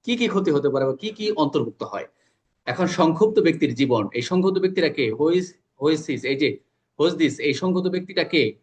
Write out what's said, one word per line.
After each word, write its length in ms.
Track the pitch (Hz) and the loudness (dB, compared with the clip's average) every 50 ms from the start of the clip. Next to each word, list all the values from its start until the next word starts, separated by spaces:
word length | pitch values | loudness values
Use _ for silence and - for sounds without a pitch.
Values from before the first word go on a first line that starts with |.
| _ | _
কি 120 | 233 240 | -2 0
কি 120 | 240 233 208 | 0 0 0
ক্ষতি 220 | 190 190 185 170 | 0 0 2 2
হতে 180 | 151 143 139 135 | 2 2 2 2
পারে 160 | 131 135 135 | 0 2 0
বা 120 | 135 131 | 0 -2
কি 140 | - 202 214 | -4 -6 -10
কি 220 | 214 - 214 214 | -8 -4 -4 -4
অন্তর্ভুক্ত 500 | - 156 151 139 - 147 117 113 - _ | 0 0 0 0 0 -2 -2 -2 -6 _
হয়। 240 | 107 - 98 98 - - _ _ _ _ _ _ _ _ _ _ _ | -12 -8 -8 -10 -10 -12 _ _ _ _ _ _ _ _ _ _ _
এখন 200 | 127 131 - 180 | -8 -2 -2 -2
সংক্ষুব্ধ 540 | - - - 165 165 160 160 214 214 214 220 | -2 2 2 2 2 4 4 2 4 4 4
ব্যক্তির 340 | - 170 160 - 156 131 120 | 4 4 2 2 0 -2 2
জীবন, 340 | 120 139 123 123 113 104 98 | 0 0 2 2 0 0 -2
এই 100 | - 117 | -4 -6
সংক্ষুব্ধ 360 | 123 - 180 185 185 190 190 185 | -4 0 0 2 2 2 2 2
ব্যক্তিরা 300 | 196 185 185 185 170 151 | 0 0 0 0 0 0
কে? 240 | 143 147 131 110 | 0 0 -2 -2
Who 140 | 110 120 147 160 | 0 0 2 2
is, 160 | 175 180 180 180 - _ _ _ _ _ | 2 2 0 -4 -12 _ _ _ _ _
who 60 | 139 151 160 | 0 0 0
is 60 | 151 156 - | 0 -2 -6
this? 180 | 135 120 - | -6 -4 -2
এই 100 | 127 135 | -4 -2
যে 220 | 135 147 120 - - _ _ _ _ _ _ _ - | 0 0 -2 -2 -6 _ _ _ _ _ _ _ 0
who 120 | 147 175 | 0 0
is 60 | 170 165 | 2 2
this? 220 | 160 135 - - | 0 0 0 -2
এই 140 | 117 147 127 | -2 -2 -2
সংক্ষুব্ধ 340 | - 185 185 180 185 185 185 | 0 -2 0 0 0 -2 -2
ব্যক্তিটা 360 | 180 180 185 - 190 180 160 | -4 -4 -6 -4 -4 -4 -2
কে? 300 | - - 160 120 107 - _ | 0 2 2 2 0 -2 _